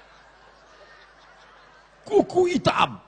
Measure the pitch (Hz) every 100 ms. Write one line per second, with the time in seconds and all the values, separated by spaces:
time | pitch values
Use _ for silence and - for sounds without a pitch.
0 | - - - - - - - - - -
1 | - - - - - - - - - _
2 | - 415 - 359 359 349 - - 156 104